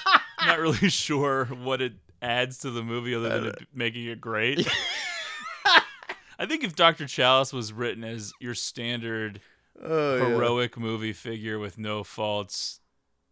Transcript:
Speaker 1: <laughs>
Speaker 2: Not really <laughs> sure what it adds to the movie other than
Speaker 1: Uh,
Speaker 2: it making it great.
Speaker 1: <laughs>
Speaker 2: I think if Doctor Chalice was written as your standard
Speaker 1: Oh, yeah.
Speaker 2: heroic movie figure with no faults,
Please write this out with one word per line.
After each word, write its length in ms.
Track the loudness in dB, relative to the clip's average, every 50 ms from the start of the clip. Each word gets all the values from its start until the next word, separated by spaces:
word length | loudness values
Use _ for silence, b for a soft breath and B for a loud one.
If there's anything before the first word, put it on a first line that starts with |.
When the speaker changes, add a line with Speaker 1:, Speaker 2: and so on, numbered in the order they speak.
| 2 4 4
Speaker 1:
<laughs> 300 | 4 4 0 -4 0 2
Speaker 2:
Not 140 | 2 4 4
really 160 | 4 2 4
<laughs> 140 | 4 4 4
sure 560 | 2 2 0 0 0 2 2 2 2 2 0
what 360 | -2 -4 -6 -4 -2 0 0
it 120 | -2 -4 -6 -10 _ _ -14 -6
adds 360 | -2 0 2 2 2 0 -2 -6
to 100 | -6 -6
the 120 | -4 -4 -4
movie 320 | -4 -4 -4 -2 -2 -2
other 140 | -2 0 0
than 160 | 0 0 -2
Speaker 1:
Uh, 40 | -4
Speaker 2:
it 180 | -8 -10 -14 -12 -6
making 320 | -4 -4 -4 -4 -4 -8
it 120 | -8 -8 -8
great. 480 | -6 -4 0 0 2 2 2 0 0
Speaker 1:
<laughs> 960 | 0 0 -2 -2 -4 -6 -6 -6 -6 -8 -8 -8 -10 -10 -10 -10 -12 -6 0 4 8 8 8 6 4 -10 -16 -14 -14 -14 B B B B
Speaker 2:
I 80 | B -4
think 180 | -2 -2 -2 -2
if 100 | -2 4
Doctor 300 | 6 6 6 6 4 -4
Chalice 480 | -4 2 4 6 6 8 6 4 2 -2
was 180 | -4 -6 -6
written 320 | -6 -4 -4 -4 -4 -4 -6
as 300 | -8 -8 -8 -10 -12 -12 -10
your 140 | -8 -6 -6
standard 840 | -4 -6 -6 -6 -6 -4 -4 -4 -4 -4 -4 -4 -4 -4 -6 -8 -12 b b b b b b b -10
Speaker 1:
Oh, 360 | -4 -2 0 2 2 2 2
yeah. 80 | 2 4
Speaker 2:
heroic 500 | 4 4 4 4 4 2 2 0 -2 -2
movie 360 | -4 -4 -4 -2 -2 -4 -4 -6
figure 460 | -6 -8 -8 -8 -6 -6 -4 -4 -4
with 180 | -6 -8 -8
no 260 | -6 -6 -4 -4 -4 -6
faults, 800 | -6 -6 -2 -2 0 0 -2 -2 -4 -6 -8 -8 -8 -10 -12 _ _ _ _ _ _ _ _ _ _